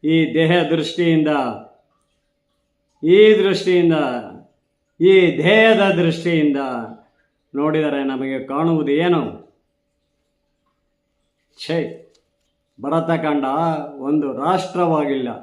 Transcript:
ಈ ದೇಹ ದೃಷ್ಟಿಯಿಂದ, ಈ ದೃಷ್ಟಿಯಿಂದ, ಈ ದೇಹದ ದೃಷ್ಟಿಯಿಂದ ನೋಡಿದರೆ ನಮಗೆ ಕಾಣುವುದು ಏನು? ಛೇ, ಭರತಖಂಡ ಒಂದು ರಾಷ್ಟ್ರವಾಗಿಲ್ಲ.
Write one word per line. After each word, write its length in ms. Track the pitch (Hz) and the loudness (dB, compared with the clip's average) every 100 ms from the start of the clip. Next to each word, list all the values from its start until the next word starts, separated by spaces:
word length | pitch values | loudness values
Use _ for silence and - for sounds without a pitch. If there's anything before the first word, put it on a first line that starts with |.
ಈ 120 | 151 160 151 | 0 0 2
ದೇಹ 200 | 156 160 175 160 | 0 2 2 0
ದೃಷ್ಟಿಯಿಂದ, 640 | 165 147 - 170 160 151 147 123 107 - _ _ _ _ _ _ _ _ _ _ _ _ _ | -2 -4 -2 2 2 2 -2 -4 -8 -16 _ _ _ _ _ _ _ _ _ _ _ _ _
ಈ 160 | 151 190 214 | 2 6 8
ದೃಷ್ಟಿಯಿಂದ, 640 | 214 190 185 - 180 170 160 139 123 107 - - _ _ _ _ _ | 6 2 0 0 2 2 2 -2 -4 -10 -18 -20 _ _ _ _ _
ಈ 140 | 175 190 175 156 | 4 6 4 2
ದೇಹದ 460 | 160 220 220 220 196 170 | 2 4 4 4 2 2
ದೃಷ್ಟಿಯಿಂದ 640 | 165 160 175 165 151 139 131 123 110 113 _ _ _ _ _ | 0 -2 -2 0 0 0 -4 -8 -10 -16 _ _ _ _ _
ನೋಡಿದರೆ 460 | 139 151 156 151 139 | -4 -2 0 -2 -2
ನಮಗೆ 340 | 135 131 135 135 135 | -4 -6 -6 -8 -8
ಕಾಣುವುದು 440 | 135 165 165 139 | -4 -2 0 0
ಏನು? 300 | 143 175 170 120 - - _ _ _ _ _ _ _ _ _ _ _ _ _ _ _ _ _ _ _ _ _ | 0 0 0 -2 -10 -20 _ _ _ _ _ _ _ _ _ _ _ _ _ _ _ _ _ _ _ _ _
ಛೇ, 180 | - 165 143 - - _ _ _ _ _ _ _ | -6 -4 -4 -12 -20 _ _ _ _ _ _ _
ಭರತಖಂಡ 680 | 139 160 165 165 156 147 135 139 165 156 - 143 | -4 -4 -2 -2 -2 -2 -2 -2 -2 -4 -8 -12
ಒಂದು 280 | 135 151 143 123 | -2 -2 -2 -4
ರಾಷ್ಟ್ರವಾಗಿಲ್ಲ. 920 | 147 185 - 170 175 156 143 135 123 117 | -2 -2 -4 -2 0 0 -2 -4 -4 -10